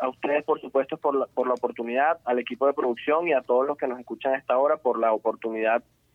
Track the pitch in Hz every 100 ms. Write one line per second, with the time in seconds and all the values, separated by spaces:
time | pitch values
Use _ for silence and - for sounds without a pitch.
0 | 131 127 135 147 151 151 135 135 131 156
1 | 151 139 123 - 123 123 120 120 117 127
2 | 151 165 123 123 120 123 139 139 127 117
3 | - 156 175 135 - 127 139 143 135 127
4 | 123 113 139 135 - 127 143 151 127 113
5 | 113 110 113 107 113 110 110 117 - _
6 | _